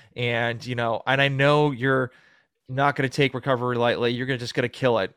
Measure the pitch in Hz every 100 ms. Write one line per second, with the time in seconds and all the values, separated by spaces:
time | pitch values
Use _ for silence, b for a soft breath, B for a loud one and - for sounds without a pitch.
0 | B - 120 117 117 117 120 120 117 113
1 | - 135 139 135 139 147 151 127 131 131
2 | 123 b b b b _ - 127 139 139
3 | 135 - 139 127 139 127 123 120 120 92
4 | 120 120 127 127 117 - 123 - 131 113
5 | 95